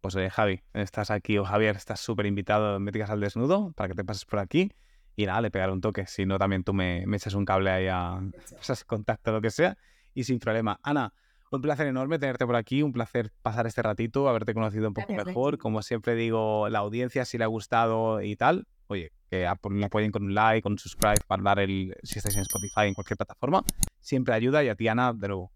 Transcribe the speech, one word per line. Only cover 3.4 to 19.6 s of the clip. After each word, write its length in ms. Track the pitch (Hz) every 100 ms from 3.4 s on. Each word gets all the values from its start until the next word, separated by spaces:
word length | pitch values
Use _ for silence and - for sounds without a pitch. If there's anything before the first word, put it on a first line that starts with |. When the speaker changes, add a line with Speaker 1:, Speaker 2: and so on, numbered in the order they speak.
| 131 196 202
Speaker 1:
para 160 | 156 95
que 60 |
te 100 | 90
pases 200 | 98 101
por 140 | - 107
aquí 320 | 95 156 196 _ _ _ _
y 120 | - 101
nada, 140 | 98
le 100 | 113
pegaré 180 | 95 95
un 80 | 95
toque. 260 | 104 101 95
Si 200 | - 95
no, 120 | 98
también 260 | 98 95
tú 100 | 90
me, 300 | 98 90 87 95
me 100 | 101
echas 180 | -
un 100 | 101
cable 260 | 98 95 95
ahí 160 | 95 92
a 320 | 92 87 92 95
Speaker 2:
Hecho. 220 | - - -
Speaker 1:
pasas 280 | - 127
contacto, 460 | - 110 107 110 -
lo 80 | 110
que 100 | 110
sea, 260 | - 175 196 _ _ _
y 100 | -
sin 140 | 120 123
problema. 380 | - 110 110 104
Ana, 300 | - 147 113 _ _ _ _
un 100 | 139
placer 260 | 143 143 147
enorme 320 | 127 135 160
tenerte 260 | 139 123 123
por 100 | 120
aquí, 260 | 110 135
un 100 | 147
placer 400 | 120 113 120 107 _
pasar 240 | 117 113 117
este 140 | 117
ratito, 460 | 107 101 117 135 139
haberte 240 | 117 107
conocido 340 | 110 110 104 107
un 60 |
poco 120 | 101 101
Speaker 2:
Gracias, 180 | 147 104
Speaker 1:
mejor. 260 | 95 135
Speaker 2:
Benji. 80 | 143
Speaker 1:
Como 200 | 110 110
siempre 320 | 101 117 104 117
digo, 520 | 113 113 110 107 107
la 120 | 107
audiencia, 440 | 104 113 123 131
si 140 | 123 120
le 60 |
ha 40 | 113
gustado 720 | 110 - 117 117 113 113 110
y 140 | 101 104
tal, 320 | 127 180 - _ _
oye, 260 | 101 78 _ _
que 160 | 95 90
ap-, 200 | 98